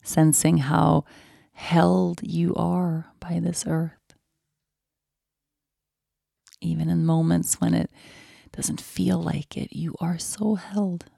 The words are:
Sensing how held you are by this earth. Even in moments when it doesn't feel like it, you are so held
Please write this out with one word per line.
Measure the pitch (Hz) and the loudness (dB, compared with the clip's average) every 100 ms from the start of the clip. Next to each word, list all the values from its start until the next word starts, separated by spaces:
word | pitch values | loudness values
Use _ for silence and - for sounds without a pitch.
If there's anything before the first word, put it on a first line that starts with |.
Sensing | - - 160 151 - 165 | -2 4 4 6 4 2
how | 135 160 160 160 - - - - _ | 2 2 4 4 0 -16 -20 -20 _
held | - - 170 175 180 180 170 | -16 0 4 6 4 2 -2
you | - 165 170 - | -4 -2 0 0
are | 170 180 180 160 165 _ | 0 0 -2 -4 -8 _
by | 175 170 | -6 -4
this | 170 170 - | -2 -4 -2
earth. | 160 160 - _ _ _ _ _ _ _ _ _ _ _ _ _ _ _ _ _ _ _ _ _ _ _ _ _ _ | -2 -2 -8 _ _ _ _ _ _ _ _ _ _ _ _ _ _ _ _ _ _ _ _ _ _ _ _ _ _
Even | 175 160 160 | -6 -4 -2
in | 170 165 | 0 2
moments | 160 165 - - - | 2 2 2 0 0
when | 175 | 2
it | 170 - _ - - - - - | 0 -2 _ -20 -20 -20 -20 -20
doesn't | - - - | -8 -6 -6
feel | - - 180 180 | -10 -4 0 0
like | 165 147 147 - | 0 -4 -6 -10
it, | - | -10
you | - 165 - | -6 -8 -4
are | 170 170 | -4 -4
so | - - 214 208 | -6 -4 -2 -2
held | - 202 196 175 - | -4 -4 -2 -4 -10